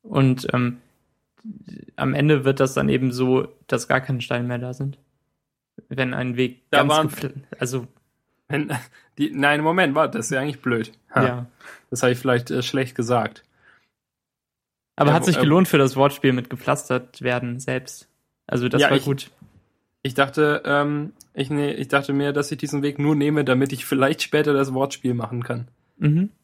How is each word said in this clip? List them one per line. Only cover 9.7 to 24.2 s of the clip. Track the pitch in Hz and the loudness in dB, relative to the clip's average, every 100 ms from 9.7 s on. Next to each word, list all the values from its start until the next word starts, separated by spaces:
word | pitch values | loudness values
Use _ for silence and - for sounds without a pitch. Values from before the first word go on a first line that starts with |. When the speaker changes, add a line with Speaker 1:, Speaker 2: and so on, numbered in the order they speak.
| 180 165 | 2 2
Speaker 2:
warte, | 143 151 - | 2 0 -2
das | - | -4
ist | |
ja | 135 | -4
eigentlich | 147 139 | -4 -4
blöd. | 127 117 113 _ _ | -2 -2 -2 _ _
Ha. | 131 | 0
Speaker 1:
Ja. | 123 123 120 _ - - _ | 2 0 -10 _ -20 -20 _
Speaker 2:
Das | 123 | 0
habe | 127 | 0
ich | 123 | 2
vielleicht, | 135 120 123 | 2 0 0
äh, | 131 | -4
schlecht | 123 135 127 - | -2 -2 -2 -4
gesagt. | 117 123 110 - _ _ _ _ _ _ _ _ _ _ _ _ _ _ _ - | 0 0 0 -8 _ _ _ _ _ _ _ _ _ _ _ _ _ _ _ 2
Speaker 1:
Aber | 147 | 4
Speaker 2:
Ja, | 160 | 4
Speaker 1:
hat | |
Speaker 2:
wo, | 180 | 4
Speaker 1:
sich | 147 | 2
Speaker 2:
äh, | |
Speaker 1:
gelohnt | 147 170 185 | 4 4 6
für | 151 | 4
das | 135 135 | 4 4
Wortspiel | 139 - 135 | 2 4 2
mit | 127 123 | 2 -4
gepflastert | 123 - 139 - 127 127 - | -6 -2 -2 0 -4 -4 -6
werden | 123 123 123 123 | -4 -4 -4 -8
selbst. | 135 127 127 - _ _ _ _ - | -6 -6 -8 -20 _ _ _ _ -6
Also | 127 120 | -2 0
das | 123 | 2
Speaker 2:
Ja, | 143 | 4
Speaker 1:
war | 135 | 2
Speaker 2:
ich, | |
Speaker 1:
gut. | 139 135 - _ - _ _ _ _ _ | 0 -6 -8 _ -20 _ _ _ _ _
Speaker 2:
ich | 135 | -6
dachte, | 127 139 156 151 147 | 0 0 2 0 0
ähm, | - 143 147 147 156 _ - | 0 0 0 -2 -6 _ -16
ich | - 135 | -8 -4
ne-, | 147 143 | -2 -4
ich | - 131 | -4 -2
dachte | 139 135 | -2 0
mir, | 139 143 | -2 0
dass | 143 147 | -2 -4
ich | 151 | -6
diesen | 139 143 | -6 -4
Weg | 143 143 | -4 -2
nur | 147 | 0
nehme, | 151 143 151 | 2 0 0
damit | 131 127 135 | 2 2 0
ich | 131 | -4
vielleicht | - 139 135 165 | -4 0 0 0